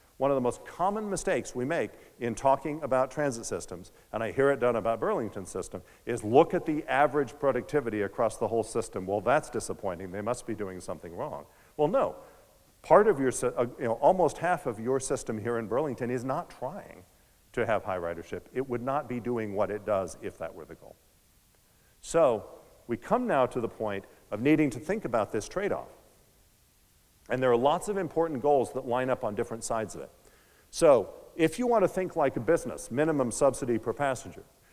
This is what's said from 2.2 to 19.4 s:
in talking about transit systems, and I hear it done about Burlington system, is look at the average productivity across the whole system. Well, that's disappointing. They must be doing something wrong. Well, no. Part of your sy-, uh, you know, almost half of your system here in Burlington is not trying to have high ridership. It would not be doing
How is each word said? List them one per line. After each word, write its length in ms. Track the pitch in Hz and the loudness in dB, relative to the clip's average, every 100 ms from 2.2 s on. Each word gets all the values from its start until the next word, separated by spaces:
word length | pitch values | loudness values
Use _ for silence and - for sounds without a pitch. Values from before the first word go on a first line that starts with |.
in 160 | 120 110 | -6 0
talking 440 | 135 135 156 151 | 2 2 0 -6
about 260 | 143 131 131 | 0 2 2
transit 360 | - 147 117 110 | 0 -2 -2 -6
systems, 440 | 92 - 87 92 - _ | -8 -8 -14 -16 -20 _
and 100 | 110 | -6
I 80 | 113 | -4
hear 220 | 87 139 | 2 2
it 80 | 139 | 4
done 160 | 123 117 | 2 2
about 240 | 104 113 | 0 0
Burlington 440 | 170 196 110 107 | 0 -2 -4 -6
system, 380 | 87 95 - 92 - - - | -8 -8 -8 -10 -14 -14 -6
is 160 | 117 | -4
look 320 | 104 127 170 | 6 6 8
at 100 | 175 | 4
the 200 | 165 151 | -2 -4
average 520 | - 131 147 143 135 - | 0 4 4 4 -2 0
productivity 640 | 139 123 - 151 117 107 | 0 0 0 -2 0 -2
across 340 | 98 - 113 - | -2 0 -2 0
the 100 | 107 | -2
whole 160 | 113 | 0
system. 460 | 110 120 - 101 92 | -2 -4 -4 -8 -4
Well, 120 | 104 | -2
that's 300 | 98 147 147 | 2 0 0
disappointing. 600 | 113 - 92 98 85 95 | -6 -6 -6 -6 -6 -8
They 80 | 95 | -6
must 260 | 107 123 - | -4 -6 -6
be 80 | |
doing 260 | 104 98 92 | -8 -8 -8
something 360 | 85 90 87 87 | -10 -12 -10 -10
wrong. 300 | 143 73 73 _ - - | -8 -10 -14 _ -20 0
Well, 120 | 151 | 2
no. 260 | 262 143 - - - _ _ _ _ | 2 0 -4 -16 -20 _ _ _ _
Part 260 | - 175 214 | 6 8 8
of 100 | 147 | 4
your 140 | 131 | 2
sy-, 160 | - 123 | 0 -2
uh, 180 | 131 120 - | 0 -2 -2
you 100 | 127 | -4
know, 80 | |
almost 440 | 117 147 190 156 - | 4 4 6 2 2
half 280 | 170 175 139 | -2 -2 -4
of 120 | 107 | -6
your 220 | 113 131 | -2 -2
system 400 | - 135 - 110 | -2 -4 -4 -6
here 180 | 104 117 | -4 -4
in 80 | 110 | -2
Burlington 440 | 120 156 117 120 | -2 -2 -4 -4
is 120 | 123 | -4
not 260 | 127 143 165 | -4 -6 -6
trying 540 | - 127 196 - - 92 _ _ _ _ | -10 -10 -10 -16 -20 -20 _ _ _ _
to 120 | - 110 | -4 0
have 160 | 104 | 0
high 160 | 104 92 | -2 -4
ridership. 440 | 85 82 82 92 - | -4 -8 -8 -12 -8
It 160 | 127 135 | -6 -4
would 140 | 120 | -4
not 260 | 123 139 127 | -4 -4 -4
be 100 | 123 | -6
doing 360 | 117 120 | -4 -4